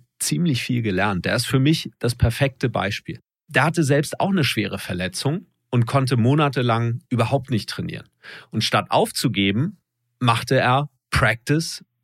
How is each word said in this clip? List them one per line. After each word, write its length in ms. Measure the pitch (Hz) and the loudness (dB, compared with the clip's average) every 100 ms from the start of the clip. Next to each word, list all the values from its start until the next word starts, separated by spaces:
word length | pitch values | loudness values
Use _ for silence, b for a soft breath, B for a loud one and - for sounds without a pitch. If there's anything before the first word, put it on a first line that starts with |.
| - _ | -8 _
ziemlich 440 | - 151 175 123 | -4 0 0 0
viel 180 | - 123 | 0 -2
gelernt. 440 | 113 90 101 95 92 | 0 0 0 0 -2
Der 100 | 104 | -2
ist 100 | 120 | 0
für 140 | 135 | 2
mich 320 | 139 165 - - | 4 2 -2 -6
das 160 | 120 - | -4 2
perfekte 540 | 117 - 139 - 123 | 0 2 -2 0 -4
Beispiel. 500 | 101 95 104 - - _ _ _ | -2 -4 -6 -10 -14 _ _ _
Der 160 | 131 | 0
hatte 200 | 143 165 | 2 2
selbst 360 | 143 143 151 - | 2 2 0 -2
auch 120 | 190 | -2
eine 120 | 190 | 0
schwere 360 | 127 - 101 98 | 0 0 -4 -6
Verletzung 680 | - 92 90 - 135 175 - _ _ | -6 -6 -4 -4 -4 -4 -8 _ _
und 160 | 123 117 | 0 2
konnte 320 | 139 131 127 | 2 2 2
monatelang 840 | 113 147 143 131 120 113 117 117 - | 4 4 2 0 0 0 0 -4 -4
überhaupt 420 | 120 117 135 127 | -2 0 -2 -2
nicht 180 | 113 - | -4 -4
trainieren. 380 | - - 110 - _ B B B | -8 -8 -10 -14 _ B B B
Und 120 | 113 | -4
statt 240 | - 110 98 | 0 0 0
aufzugeben, 880 | 135 220 - - 101 98 101 165 - _ _ _ _ | 0 0 0 -2 0 0 2 -2 -4 _ _ _ _
machte 360 | 123 117 - 131 | 0 0 2 0
er 340 | 104 127 147 _ _ | 2 2 0 _ _
Practice, 760 | - 110 117 - 147 165 - - _ | 2 2 0 0 0 0 -10 -16 _